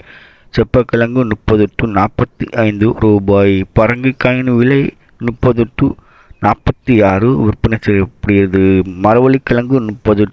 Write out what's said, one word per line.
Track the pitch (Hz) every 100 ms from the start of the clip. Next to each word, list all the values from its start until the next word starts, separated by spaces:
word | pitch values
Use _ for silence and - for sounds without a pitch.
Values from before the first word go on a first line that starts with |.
| - - - _ _
செப்பக்கிழங்கு | - 110 131 113 117 117 127 117
முப்பது | 107 - 107 104 -
to | 117 98
நாற்பத்தி | 98 - - - - 120
ஐந்து | 110 104 110 -
ரூபாய். | 110 104 98 101 101 95 95 -
பரங்கிக்காயின் | 110 120 127 127 127 127 127 120
விலை | 123 139 170 - _ - 117
முப்பது | 117 127 117 117 -
to | - - _ _ - - 104
நாற்பத்தி | - - - - 113 98
ஆறு | 95 117 135
விற்பனை | 107 - 117 110 -
செய்யப்படுகிறது. | 98 92 - 101 101 98 95 95 95 92 90 104
மரவள்ளிக்கிழங்கு | 117 131 135 - 120 123 135 107
முப்பது | 104 110 104 104